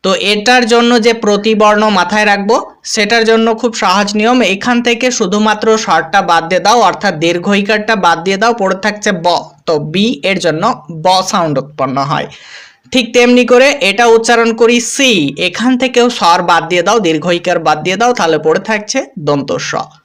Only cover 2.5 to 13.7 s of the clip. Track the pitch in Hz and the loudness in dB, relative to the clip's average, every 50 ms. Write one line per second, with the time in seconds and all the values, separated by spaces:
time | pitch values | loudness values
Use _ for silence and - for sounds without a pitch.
2.5 | 247 294 - - - _ _ - - 220 208 208 233 233 226 220 226 226 226 226 | 0 0 -2 -6 -18 _ _ -8 -4 -4 0 0 0 0 2 2 2 2 2 0
3.5 | 220 226 - 240 226 - 220 190 180 202 208 202 208 214 214 233 254 254 226 175 | -2 -2 -4 -4 -4 -2 0 0 2 2 0 0 -2 0 0 2 2 2 2 0
4.5 | 190 196 - 247 240 240 240 240 233 226 254 254 240 - 220 180 196 208 214 214 | -2 -2 -2 -2 -2 0 0 0 -2 0 -2 -4 -2 -2 -2 -2 0 0 0 0
5.5 | 214 214 226 220 220 220 220 202 170 165 170 - - 196 185 175 170 165 165 160 | 0 0 2 0 0 0 0 0 0 0 0 2 0 0 2 2 0 0 0 0
6.5 | 185 175 170 202 233 247 214 180 160 - - 202 170 151 160 170 170 175 170 202 | -2 0 2 2 4 4 4 2 0 0 -4 -4 -2 0 -2 -2 -2 -2 -2 0
7.5 | 202 196 202 202 220 214 208 226 220 202 180 175 165 165 170 190 196 190 214 240 | 0 0 0 0 -2 -2 0 -2 -2 0 2 0 0 0 -2 -4 -2 0 0 0
8.5 | 233 233 196 190 185 190 - 214 208 208 - 214 190 170 165 175 170 - - - | 0 0 -2 -2 -2 -2 -4 -6 -6 -2 -4 -4 -4 0 0 0 0 0 -4 -8
9.5 | - _ _ - 165 151 147 151 156 190 208 233 262 - - 185 196 175 - 165 | -20 _ _ -4 -4 -4 -4 -4 -2 -2 0 0 -2 -2 -2 -4 -2 0 -2 -2
10.5 | 151 160 190 233 240 233 - - 170 156 156 180 190 185 185 - - 196 170 156 | -2 -2 -2 -4 -4 -6 -10 -16 -14 -2 0 2 2 2 0 -2 -2 -2 -2 0
11.5 | 143 135 - - - - 135 135 127 139 135 143 156 139 143 143 - - - - | -2 -4 -6 -8 -6 -6 -4 -4 -2 -4 -4 -2 -4 -4 -6 -8 -12 -20 -20 -20
12.5 | - - - - _ _ _ _ - 262 226 - - 247 240 247 247 247 247 240 | -20 -20 -20 -20 _ _ _ _ -2 -2 -2 0 0 2 4 4 4 2 4 4
13.5 | 247 247 262 285 | 4 4 4 2